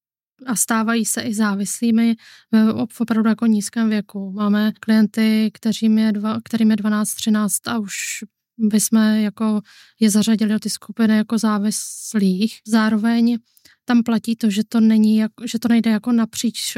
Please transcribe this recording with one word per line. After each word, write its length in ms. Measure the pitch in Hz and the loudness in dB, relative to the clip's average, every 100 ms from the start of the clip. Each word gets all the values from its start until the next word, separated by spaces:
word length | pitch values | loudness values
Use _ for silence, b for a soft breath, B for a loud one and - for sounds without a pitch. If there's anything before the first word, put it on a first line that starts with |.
| _ _ _ _ 262 | _ _ _ _ -8
a 100 | 214 | -4
stávají 480 | - 226 220 233 | -2 0 0 0
se 160 | 214 - | -2 -4
i 120 | 247 | -4
závislými 840 | 208 214 196 196 - 233 226 233 226 B B B | -2 0 -2 -4 -2 0 2 2 0 B B B
v, 340 | 220 220 214 240 | 2 2 0 -4
v 80 | - | -4
opravdu 280 | 226 220 220 | -2 0 0
jako 180 | 214 233 | 2 2
nízkém 420 | 214 202 233 220 | 0 -2 -4 -2
věku. 420 | 214 202 208 196 | -2 -4 -10 -10
Máme 400 | 196 208 208 214 214 | -4 0 0 0 -2
klienty, 680 | - 220 208 - 220 220 220 | 0 2 2 2 0 2 0
kterým 440 | - 226 202 220 220 | -2 -4 -2 0 2
je 140 | 220 | 2
dva-, 280 | 208 214 226 | 0 -4 -6
kterým 260 | - 226 220 | -4 0 2
je 60 | 220 | 2
dvanáct, 380 | 208 214 214 | 0 -2 -2
třináct 540 | - - 214 214 - - | -4 0 0 0 -4 -6
a 100 | 233 | -6
už 460 | 196 - - - 208 _ _ - | -6 -8 -10 -10 -14 _ _ -4
bychom 400 | 220 214 - 220 | 0 0 2 2
jako 600 | 214 214 208 202 220 214 - b b b | 2 2 -2 -2 -2 -2 -6 b b b
je 100 | 220 | 2
zařadili 400 | 214 208 214 220 | 2 2 2 0
do 60 | 214 | -2
ty 120 | 214 | -4
skupiny 460 | - - 214 220 214 | -10 -10 -2 2 2
jako 220 | 214 226 | 0 0
závislých. 1200 | 220 208 208 202 - - - 220 196 185 220 - - | 0 0 -2 -4 -8 -14 -6 0 0 2 -2 -4 -2
Zároveň 720 | 226 220 220 226 233 233 233 _ b b b | 0 2 0 0 2 0 0 _ b b b
tam 180 | - 240 | -2 0
platí 340 | 233 220 - 226 | 2 -2 -2 -2
to, 140 | 220 | -2
že 120 | 202 214 | -2 -2
to 120 | 233 | 2
není 360 | 220 220 214 220 | 4 4 4 2
jak-, 160 | 214 - | 0 -6
že 140 | 226 226 | -10 -4
to 100 | 240 | 0
nejde 220 | 233 226 | 2 2
jako 220 | 214 247 | -2 0
napříč 640 | 233 226 - 233 - - | -2 -2 -4 -6 -6 -8